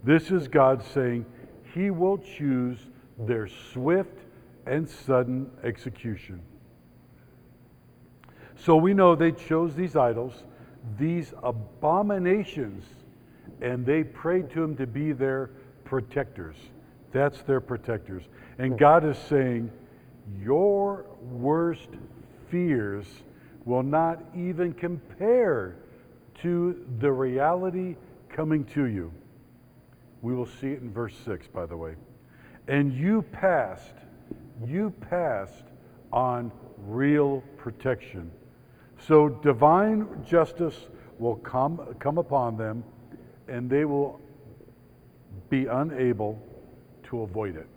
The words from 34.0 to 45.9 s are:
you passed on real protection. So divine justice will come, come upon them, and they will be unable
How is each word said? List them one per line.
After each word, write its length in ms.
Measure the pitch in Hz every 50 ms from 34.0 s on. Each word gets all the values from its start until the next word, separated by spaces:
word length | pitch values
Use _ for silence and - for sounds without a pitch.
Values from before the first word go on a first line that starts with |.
| - - - - - - - - - - - 117 113
you 260 | 120 143 190 214 214
passed 760 | - - - - 175 180 170 151 117 101 98 95 - - - - - - - - - - - -
on 380 | - 120 127 127 123 120 120 117 110 - - - - - 101
real 560 | 101 107 120 135 143 147 147 143 139 139 131 131 - -
protection. 760 | - - 120 113 - - 135 123 107 - - - 92 85 82 80 - - - - - - - - - - - - -
So 300 | - - 156 151 151 147
divine 960 | 127 107 - 147 135 113 147 151 165 185 208 220 220 214 214 202 - 156 -
justice 640 | - 165 170 160 - - - 170 156 - - - - - - - - - -
will 180 | 113 117 113
come, 580 | - - - - 127 135 147 170 165 - - 123 -
come 200 | - 139 151 170
upon 380 | 165 - 139 135 123 117 113
them, 260 | 107 110 107 113 120 120 - - - - - - - - - - - -
and 220 | - 127 120 123 123
they 160 | 131 143 151
will 360 | 151 143 143 143 139 - - - - - - - - - - - - - - - - - - - - _ - - - - 92 - -
be 160 | 143 135 131
unable 760 | 120 120 131 147 165